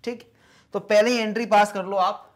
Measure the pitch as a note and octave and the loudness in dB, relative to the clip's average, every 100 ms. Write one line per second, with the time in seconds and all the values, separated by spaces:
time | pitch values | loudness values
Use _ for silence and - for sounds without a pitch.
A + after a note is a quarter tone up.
0 | - A#3+ - _ _ _ _ G3+ G3 G#3 | -10 -12 -18 _ _ _ _ -12 0 2
1 | A3 B3 G#3+ G#3 A3+ G#3 G#3 G3+ F#3 G3 | 4 0 -2 -4 0 2 2 -2 -4 -2
2 | F#3 G#3 - | -2 -2 -14